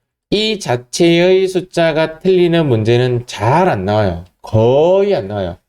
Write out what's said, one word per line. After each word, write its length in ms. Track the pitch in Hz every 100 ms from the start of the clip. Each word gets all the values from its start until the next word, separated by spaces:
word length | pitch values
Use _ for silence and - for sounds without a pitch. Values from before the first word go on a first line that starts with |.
| _ _ _
이 280 | 196 220 208
자체의 880 | - 123 123 - 170 170 180 190 190
숫자가 720 | 185 180 - 165 156 160 160
틀리는 480 | 185 185 175 170 156
문제는 580 | 113 107 120 123 123 123
잘 440 | - 104 151 185
안 160 | 117 92
나와요. 400 | 107 101 85 87 _
거의 760 | - 110 117 135 165 190 202 180
안 140 | 98
나와요. 280 | 104 92 90